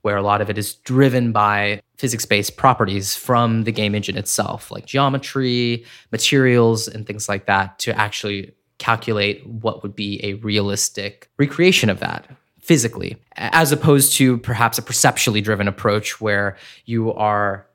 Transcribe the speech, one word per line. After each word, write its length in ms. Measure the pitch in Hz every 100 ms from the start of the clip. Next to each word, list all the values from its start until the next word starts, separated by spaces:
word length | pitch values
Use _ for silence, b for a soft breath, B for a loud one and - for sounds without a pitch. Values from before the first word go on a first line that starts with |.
where 160 | 107 101
a 60 |
lot 180 | 101 101
of 80 | 104
it 80 | 107
is 200 | 104 -
driven 560 | - 127 135 127 120
by 500 | 110 104 104 101 104 _ _
physics-based 580 | 127 110 - 104 101 -
properties 580 | 135 123 104 98 98
from 500 | - - 123 117 113
the 80 | 110
game 220 | 107 107
engine 220 | 104 98 92
itself, 540 | 101 - 104 - -
like 160 | - -
geometry, 1000 | 135 139 135 135 135 127 123 120 117 B B B
materials, 800 | 113 - 139 131 120 117 113 -
and 180 | 110 104
things 220 | 104 -
like 160 | 101
that, 340 | - 98 95 -
to 140 | - 107
actually 560 | 104 - 107 101 95 _ _ _
calculate 680 | - 113 113 107 101 101 104
what 360 | 113 113 107
would 120 | 104
be 240 | 101 101 101
a 80 | 104
realistic 920 | 101 110 104 101 101 - - 101 - _ _
recreation 520 | 143 - 180 185 113
of 100 | 92
that 260 | - 50 - - _ _
physically, 600 | - 160 123 104 50 - _ -
as 340 | 110 165 156
opposed 440 | 147 160 143 135
to 240 | - 131 123
perhaps 400 | - 117 117 -
a 40 |
perceptually 600 | - 127 143 - - 107
driven 260 | 104 104 101
approach 540 | 98 113 104 107 -
where 340 | 110 101 101 95 B B -
you 260 | 117 113
are 540 | - 107 104 101 98 -